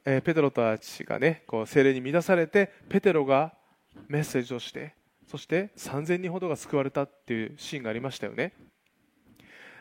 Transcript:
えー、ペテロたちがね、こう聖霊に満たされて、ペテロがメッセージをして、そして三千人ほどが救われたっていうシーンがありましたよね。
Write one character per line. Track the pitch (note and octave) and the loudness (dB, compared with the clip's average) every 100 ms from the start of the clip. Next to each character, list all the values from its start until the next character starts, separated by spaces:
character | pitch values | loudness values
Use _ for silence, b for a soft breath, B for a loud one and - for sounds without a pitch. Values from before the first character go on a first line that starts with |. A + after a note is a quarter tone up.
え | C#3 C3 | 0 0
ー、 | |
ペ | C3 | 2
テ | D#3 | 2
ロ | C#3 | 2
た | B2 A2+ A2 | 2 0 0
ち | - - | -6 -12
が | - A2 | -6 0
ね、 | D3+ D#3+ - | 0 0 -4
こ | A2+ | -6
う | A2 | 2
聖 | D3 | 6
霊 | C3+ | 6
に | C3 | 4
満 | B2+ | 0
た | E3+ | 0
さ | E3 | 2
れ | F3+ D#3+ | 2 4
て、 | G3+ F#3+ B - | 2 2 B -4
ペ | G3 | 2
テ | G3 | 4
ロ | D#3+ | 4
が | C3+ C3+ D#3+ - _ _ _ - - | 4 2 2 -6 _ _ _ -20 -4
メ | D3 | -2
ッ | |
セ | D3+ C3 | 0 -2
ー | |
ジ | B2 | -2
を | A#2+ | -6
し | - | -10
て、 | B2+ D3 - _ _ _ | -12 -14 -16 _ _ _
そ | D3 | -16
し | - | -2
て | E3 G#3 - | -2 -2 -10
三 | - C#3 | -8 -6
千 | D#3 F3+ | -2 -2
人 | F3+ | -4
ほ | F3+ | -4
ど | F3 | -4
が | C#3 | -4
救 | - C#3+ | -2 -2
わ | |
れ | C3+ | 0
た | D3 | -2
っ | C#3 _ | -4 _
て | - | -6
い | A2+ A2 | -4 -4
う | D3 | -10
シ | - D3 | -12 -8
ー | |
ン | |
が | A2+ | -6
あ | |
り | A2+ | -6
ま | C3 | -6
し | - | -8
た | G2+ | -8
よ | |
ね。 | A2+ E3+ - - _ _ _ _ _ _ - B B B B | -4 -6 -8 -20 _ _ _ _ _ _ -20 B B B B